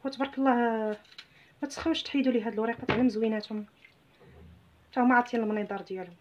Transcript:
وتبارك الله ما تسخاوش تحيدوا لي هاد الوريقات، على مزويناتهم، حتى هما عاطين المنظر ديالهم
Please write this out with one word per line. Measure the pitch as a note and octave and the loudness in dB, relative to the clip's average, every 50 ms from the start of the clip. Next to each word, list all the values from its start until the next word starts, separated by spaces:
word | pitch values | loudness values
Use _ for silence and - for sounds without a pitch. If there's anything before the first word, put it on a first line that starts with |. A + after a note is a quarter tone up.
| - | -8
وتبارك | C4+ C4+ A3+ C4+ C4+ - C4 | -8 -4 -4 -6 -4 -2 0
الله | C4+ C4+ A#3+ A#3+ A#3+ A#3 A3+ A3 A3 G#3+ G#3+ - - _ - - - _ _ - - _ _ _ | 2 4 4 4 2 2 0 0 -2 -2 -4 -6 -12 _ -20 -20 -20 _ _ -20 -20 _ _ _
ما | D4 C#4 | -10 -8
تسخاوش | - - - E4 D#4+ - | -8 -4 -2 -2 -2 -2
تحيدوا | - - - C#4 B3+ C4 | -4 -2 -2 2 2 2
لي | B3 A#3 | 2 2
هاد | G#3 A#3 | -2 -2
الوريقات، | G#3 G#3+ A3 A#3 A#3 - C4 - | -4 -2 -2 -2 -4 -4 -2 0
على | - A3+ | 2 4
مزويناتهم، | B3+ B3+ G3+ G#3+ A3+ A3 G#3+ G#3+ - - A3 G#3+ G#3 - _ _ - - _ _ _ _ _ _ - - - - - - - - _ _ _ _ _ _ | 4 2 2 2 0 0 0 -2 -4 -6 -8 -10 -10 -10 _ _ -20 -20 _ _ _ _ _ _ -20 -20 -20 -20 -20 -20 -20 -20 _ _ _ _ _ _
حتى | - B3+ | -2 2
هما | B3 B3 B3+ | 4 6 6
عاطين | A#3+ A#3+ - - A#3 | 6 4 2 -2 -2
المنظر | A3 G#3 G#3+ G#3+ G#3 G3+ G3+ G3 | 0 0 -2 -2 -4 -4 -6 -8
ديالهم | G3 - F#3+ F#3 F3+ F3 F3 _ | -8 -8 -10 -10 -10 -12 -14 _